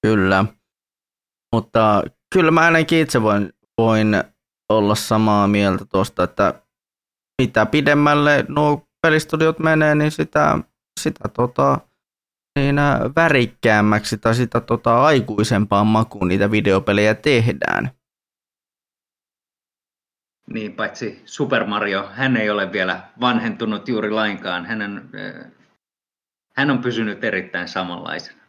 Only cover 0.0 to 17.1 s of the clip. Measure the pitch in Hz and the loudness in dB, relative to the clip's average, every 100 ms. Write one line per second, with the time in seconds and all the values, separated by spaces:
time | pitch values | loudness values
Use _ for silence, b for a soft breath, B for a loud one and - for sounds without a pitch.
0 | 107 110 95 95 - _ _ _ _ _ | 2 2 2 2 0 _ _ _ _ _
1 | _ _ _ _ _ 113 - 117 110 104 | _ _ _ _ _ -4 0 2 4 2
2 | - _ _ 185 160 165 165 165 156 165 | -2 _ _ 2 4 4 4 2 2 0
3 | 151 127 107 101 95 _ _ - 113 110 | 2 2 2 0 -2 _ _ -2 2 2
4 | 107 101 - _ _ _ - 110 104 104 | 2 0 -2 _ _ _ -2 0 2 0
5 | - 110 110 104 101 101 101 90 - 95 | 0 0 2 2 2 2 0 -2 -2 -2
6 | 92 - 90 - 98 - _ _ _ _ | -2 -2 -4 0 -2 -2 _ _ _ _
7 | _ _ _ - 127 113 107 151 143 147 | _ _ _ -2 0 2 2 2 2 2
8 | 147 147 147 143 127 147 151 147 _ _ | 4 2 2 2 0 -2 0 -2 _ _
9 | 165 156 156 156 160 160 160 156 151 151 | 0 0 -2 0 0 0 0 2 2 2
10 | 151 156 156 151 151 - - _ _ - | 0 -2 -2 0 2 0 -4 _ _ -8
11 | 156 - 110 - 120 - 139 139 _ _ | -6 -6 -8 -4 -2 0 0 0 _ _
12 | _ _ _ _ _ 143 139 143 143 127 | _ _ _ _ _ -2 0 2 2 0
13 | 127 151 165 143 117 _ 117 107 104 104 | 0 0 2 2 0 _ 2 4 4 0
14 | - 110 117 117 120 120 - 120 117 117 | -2 -4 0 0 0 -4 -2 -2 0 2
15 | 147 139 104 104 107 101 104 101 107 110 | 4 2 0 -2 0 0 2 2 4 2
16 | 113 101 90 95 101 107 98 95 - 101 | 0 -2 -2 0 2 2 2 2 2 2
17 | 107 | 2